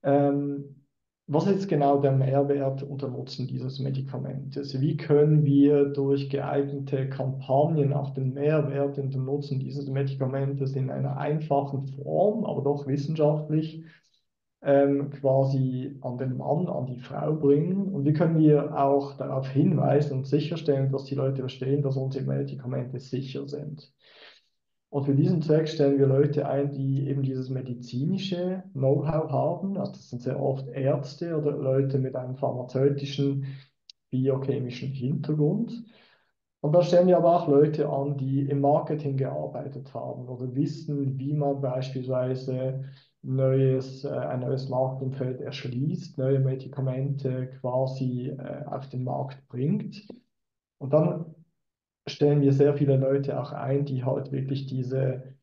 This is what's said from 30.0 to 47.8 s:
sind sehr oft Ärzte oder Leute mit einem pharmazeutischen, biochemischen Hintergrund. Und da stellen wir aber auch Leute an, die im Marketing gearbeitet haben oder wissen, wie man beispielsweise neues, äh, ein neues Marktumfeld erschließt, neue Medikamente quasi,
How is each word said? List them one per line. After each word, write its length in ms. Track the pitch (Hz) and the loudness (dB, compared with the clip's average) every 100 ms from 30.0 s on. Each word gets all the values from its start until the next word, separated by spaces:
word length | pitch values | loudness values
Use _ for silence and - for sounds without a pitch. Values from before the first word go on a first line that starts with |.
| - | -12
sind 140 | 123 | -8
sehr 180 | - - | -4 -2
oft 280 | 135 135 - | -2 -2 -6
Ärzte 680 | 139 135 151 - - 170 160 | -2 0 0 -4 -8 -4 -2
oder 140 | 143 | -2
Leute 480 | 135 135 131 139 135 | -2 0 2 2 0
mit 160 | 131 | -2
einem 220 | 127 127 131 | -4 -8 -4
pharmazeutischen, 1120 | 127 123 123 131 139 139 135 - 139 135 135 - - _ _ - _ | -4 -4 -4 2 2 2 -4 -2 0 0 -4 -10 -18 _ _ -20 _
biochemischen 840 | 127 131 135 135 127 123 - 135 | 0 2 0 0 -2 -4 -6 -8
Hintergrund. 920 | 135 123 143 - 151 147 208 233 - - _ _ _ _ _ _ _ | -4 -4 -4 -2 2 2 2 -2 -8 -14 _ _ _ _ _ _ _
Und 120 | 147 | 2
da 100 | 175 | 4
stellen 260 | 175 180 180 | 6 6 8
wir 100 | 175 | 6
aber 180 | 170 170 | 6 4
auch 120 | 160 | 6
Leute 400 | 143 151 151 147 | 6 6 4 -2
an, 280 | 139 143 135 | -2 -2 -2
die 320 | 131 135 139 | -2 0 0
im 120 | 143 | 2
Marketing 560 | 139 151 - 151 143 135 | 4 2 2 -4 -2 -2
gearbeitet 760 | 135 151 151 - 139 135 139 | -2 -4 -6 -8 -10 -12 -12
haben 360 | 120 127 127 123 | -10 -10 -10 -10
oder 260 | 123 127 | -8 -6
wissen, 640 | 127 156 - - 143 135 117 | -2 -2 -2 -6 -4 -4 -4
wie 160 | 135 | -4
man 260 | 147 143 139 | -2 0 0
beispielsweise 1200 | 135 127 135 131 127 127 127 131 135 127 131 135 135 - _ _ 135 | -2 -4 -6 -8 -4 -2 -2 -4 -4 -4 -4 -4 -10 -14 _ _ -4
neues, 800 | 131 131 135 135 131 131 - | 2 4 4 4 2 -2 -8
äh, 40 | 139 | -6
ein 320 | 131 127 131 | -6 -4 -4
neues 280 | 127 135 131 | -2 -4 -2
Marktumfeld 720 | 127 135 135 131 - 127 127 | -2 -2 -2 -6 -4 -6 -6
erschließt, 760 | - - 127 123 151 180 - - | -8 -8 -8 -2 -2 -2 -8 -4
neue 200 | 131 135 | 0 2
Medikamente 1120 | 135 131 - - 131 131 139 139 135 127 127 - | 2 -2 -6 -6 -4 -2 -4 -4 -4 -4 -6 -8
quasi, 680 | 123 127 | -4 0